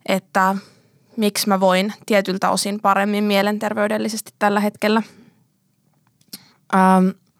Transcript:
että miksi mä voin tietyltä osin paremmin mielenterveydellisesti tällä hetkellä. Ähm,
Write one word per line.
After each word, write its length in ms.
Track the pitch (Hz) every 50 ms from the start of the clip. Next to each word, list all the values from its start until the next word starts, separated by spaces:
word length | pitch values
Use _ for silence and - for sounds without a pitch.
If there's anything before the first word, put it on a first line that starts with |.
| -
että 500 | - 190 190 - _ - 196 190 190 196 196 - - _ _ _ _ _ _ _ _ - -
miksi 300 | 214 208 208 - - 214
mä 120 | 196 185
voin 340 | 196 190 185 185 196 214 202 - -
tietyltä 440 | - 214 196 196 - 185 190 - 185
osin 300 | 190 185 - 202 202 208
paremmin 440 | - 196 196 196 202 208 208 208 208
mielenterveydellisesti 1080 | 208 202 196 196 208 208 208 220 208 214 220 208 208 220 214 214 220 214 220 - - _ -
tällä 200 | 208 208 202 208
hetkellä. 440 | 202 208 208 - - 208 214 226 214 - - - - _ _ _ _ _ _ _ _ _ _ _ _ _ _ _ _ _ _ _ _ - - - _ _ _ _ _ - -
Ähm, 340 | 190 190 185 190 185 185 185 185 _ _ _ _ _